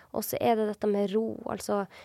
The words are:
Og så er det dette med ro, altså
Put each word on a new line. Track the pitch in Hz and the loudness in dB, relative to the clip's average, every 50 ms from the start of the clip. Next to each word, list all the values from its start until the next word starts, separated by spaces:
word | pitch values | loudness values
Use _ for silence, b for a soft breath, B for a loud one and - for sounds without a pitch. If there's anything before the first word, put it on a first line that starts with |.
| B B B | B B B
Og | - 214 | -6 -4
så | - - - | -2 -2 0
er | - 240 233 | 2 4 4
det | 220 220 208 | 4 2 0
dette | 208 - - 208 | -2 0 0 2
med | 202 202 202 196 185 | 2 2 2 2 2
ro, | 220 226 226 220 - - | 0 0 0 -4 -6 -6
altså | - - 208 - - 208 202 202 - B B B | -6 -6 -4 -2 -2 0 0 -2 -4 B B B